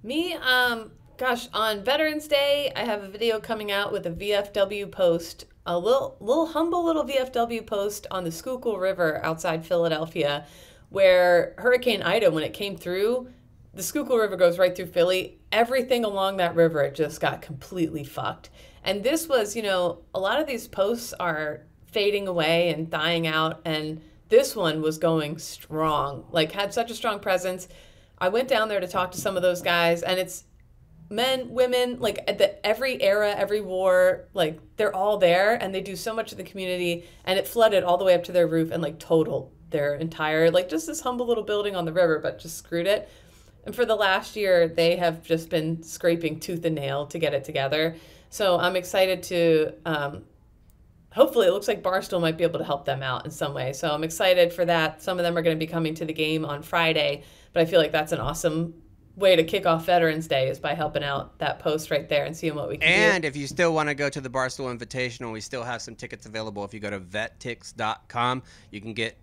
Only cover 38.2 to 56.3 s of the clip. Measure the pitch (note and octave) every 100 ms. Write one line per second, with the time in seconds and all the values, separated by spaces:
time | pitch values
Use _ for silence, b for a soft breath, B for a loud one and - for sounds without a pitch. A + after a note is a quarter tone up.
38.2 | F3 F3+ E3 E3 D#3+ E3 D3+ - - E3
39.2 | D#3 C3+ - - - D#3 C#3+ C#3+ E3 -
40.2 | D#3 D#3 E3 F3 F#3 D#4+ D#4+ D4+ B3+ B3
41.2 | A#3+ A3+ G#3 G#3 G#3 F#3+ E3+ E3 F3 D3+
42.2 | - - E3+ - - E3+ F3 G#3 - B
43.2 | B B B B - G#3 A#3 A3 G3+ F#3+
44.2 | G3+ A3 G3 F3 E3 E3 E3 F3 E3+ D#3+
45.2 | - E3 D#3+ E3+ D#3 E3 - - F3 E3+
46.2 | E3 D#3 - E3+ E3 D#3 C#3 C#3 D3 E3+
47.2 | D3+ C#3 C3+ D3+ C3+ D#3 D#3+ E3 B B
48.2 | B - G3+ E3+ F3 F#3 F3+ G3+ F#3+ F3+
49.2 | F#3 F3 E3+ D#3 D#3 - - D3+ C#3+ E2
50.2 | - _ _ _ _ _ _ _ _ -
51.2 | C#4+ A#3+ F#3 G3 G3+ G#3 F#3 F#3+ G3 F#3
52.2 | E3 E3 E3 D#3+ - C#3 - C3+ C3+ B2+
53.2 | - - D3 C#3+ C3 C3+ E3 D3+ D#3+ D#3+
54.2 | G3 F3+ F3 E3+ E3+ E3+ D#3+ D#3 - F3+
55.2 | F3 E3+ E3 D#3+ D#3+ E3+ D#3+ D#3+ D#3+ D#3
56.2 | D#3